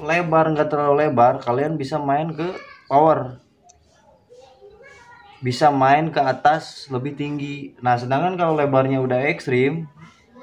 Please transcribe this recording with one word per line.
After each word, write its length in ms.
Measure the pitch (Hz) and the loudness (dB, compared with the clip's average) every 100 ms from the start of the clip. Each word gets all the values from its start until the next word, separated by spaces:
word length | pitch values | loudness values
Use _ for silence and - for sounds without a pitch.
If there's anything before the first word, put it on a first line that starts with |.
lebar, 480 | 151 170 165 160 156 | -4 -2 2 2 2
nggak 160 | 151 143 | 0 0
terlalu 400 | 147 147 143 151 | 0 2 2 2
lebar, 320 | 120 123 135 | 4 4 2
kalian 400 | 120 123 151 156 | -2 -2 -2 -4
bisa 160 | 135 156 | -6 -4
main 320 | 143 143 165 | -2 -2 -2
ke 240 | 151 170 - - - | -6 -8 -10 -16 -18
power. 560 | - 139 160 139 127 120 _ _ _ _ _ _ _ _ _ 494 - _ 403 - 554 - - - - - | 0 4 4 2 -2 -12 _ _ _ _ _ _ _ _ _ -20 -20 _ -20 -20 -20 -20 -20 -20 -20 -10
Bisa 320 | 127 123 151 | -6 2 2
main 400 | 139 131 147 160 | 4 4 4 2
ke 80 | 147 | 0
atas 640 | 135 131 147 156 - - - | 0 0 0 0 -4 -18 -8
lebih 240 | 127 143 139 | -6 -6 -6
tinggi. 560 | 147 147 143 143 139 - | -6 -6 -8 -10 -14 -6
Nah, 160 | 120 120 | -2 0
sedangkan 400 | 123 139 175 180 | 0 -2 -2 -2
kalau 240 | 170 151 | 0 0
lebarnya 400 | 143 135 135 135 | 2 2 2 0
udah 240 | 131 127 | 0 0
ekstrim, 640 | 143 135 143 127 135 165 156 _ - _ _ - | -2 -4 -2 0 0 -2 -10 _ -20 _ _ -20